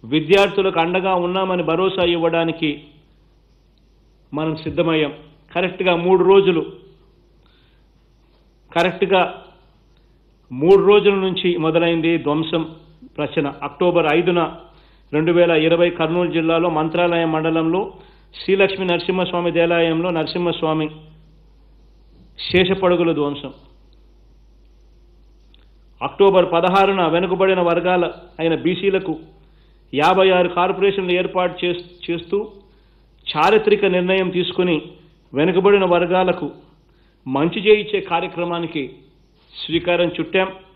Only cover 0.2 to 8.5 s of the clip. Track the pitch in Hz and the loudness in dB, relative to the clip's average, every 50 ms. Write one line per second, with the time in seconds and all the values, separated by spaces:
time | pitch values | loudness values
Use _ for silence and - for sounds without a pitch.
0.2 | 151 147 190 196 202 196 - - 190 190 180 170 165 170 180 185 185 190 190 180 | 2 2 4 4 4 2 0 -2 -2 0 0 0 -2 0 -2 -2 0 0 0 0
1.2 | 175 175 180 190 190 190 185 180 170 151 160 165 185 190 185 190 180 175 175 170 | 0 -2 -2 -2 -2 -2 -2 -2 -2 -2 0 0 0 -2 0 0 -2 0 0 0
2.2 | 165 165 165 165 165 165 160 160 165 151 143 147 - - _ - _ _ _ _ | 0 0 0 0 -2 -2 -4 -4 -4 -6 -6 -6 -12 -20 _ -20 _ _ _ _
3.2 | _ _ _ _ _ _ _ _ _ _ _ _ _ _ _ _ _ _ _ _ | _ _ _ _ _ _ _ _ _ _ _ _ _ _ _ _ _ _ _ _
4.2 | _ _ - 147 156 160 156 156 - 165 143 151 170 165 160 156 151 143 139 - | _ _ -8 -6 -4 -4 -6 -6 -8 -8 -4 -2 0 0 2 0 0 -2 -4 -12
5.2 | - - - _ _ _ - 170 180 180 180 - 185 180 175 170 170 180 190 180 | -20 -20 -20 _ _ _ -6 -4 -4 -4 -4 -2 0 0 0 0 2 2 4 4
6.2 | 180 180 196 196 196 185 180 160 143 131 - - - - - _ _ _ _ _ | 6 6 6 6 6 4 2 0 -2 -6 -10 -18 -20 -20 -20 _ _ _ _ _
7.2 | _ _ _ _ _ _ _ _ _ _ _ _ _ _ _ _ _ _ _ _ | _ _ _ _ _ _ _ _ _ _ _ _ _ _ _ _ _ _ _ _
8.2 | _ _ _ _ _ _ | _ _ _ _ _ _